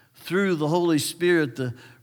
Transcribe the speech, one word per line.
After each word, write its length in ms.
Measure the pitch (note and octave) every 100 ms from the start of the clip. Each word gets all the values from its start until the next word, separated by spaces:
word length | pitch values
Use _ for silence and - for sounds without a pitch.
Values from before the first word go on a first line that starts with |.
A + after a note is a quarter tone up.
| _
through 400 | - - F#3 G3
the 140 | D#3+ D3+
Holy 320 | F3 E3+ D3+
Spirit, 560 | - - F3 E3+ C#3+ C3
the 180 | B2+ - - -